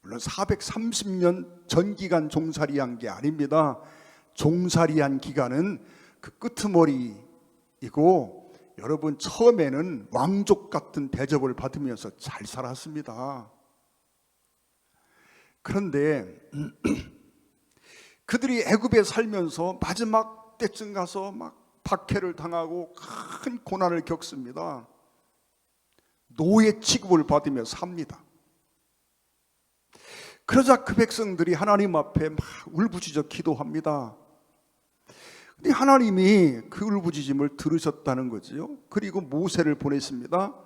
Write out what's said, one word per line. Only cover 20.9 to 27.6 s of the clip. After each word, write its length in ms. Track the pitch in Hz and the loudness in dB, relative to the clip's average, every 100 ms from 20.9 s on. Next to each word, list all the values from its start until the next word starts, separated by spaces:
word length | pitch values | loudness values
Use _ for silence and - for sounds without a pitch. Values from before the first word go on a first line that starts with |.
가서 380 | 196 175 202 196 | -6 -6 -6 -10
막 480 | 202 - _ _ _ | -12 -16 _ _ _
박해를 520 | - 196 - 202 185 165 | -6 -6 -2 -4 -4 -6
당하고 600 | 165 170 160 175 170 - - - - - | -6 -6 -4 -6 -8 -14 -14 -14 -14 -10
큰 160 | 277 240 | -10 -10
고난을 420 | - 190 180 170 | -8 0 0 0
겪습니다. 840 | - 165 - 139 123 143 165 135 117 _ _ _ _ _ _ _ _ _ _ _ _ _ _ | -4 -8 -8 -12 -12 -10 -10 -10 -16 _ _ _ _ _ _ _ _ _ _ _ _ _ _
노예 540 | 117 160 220 214 214 | -2 4 6 6 4
취급을 480 | - - 190 170 147 | -2 -2 4 4 4
받으며 380 | 147 147 135 | 0 2 -4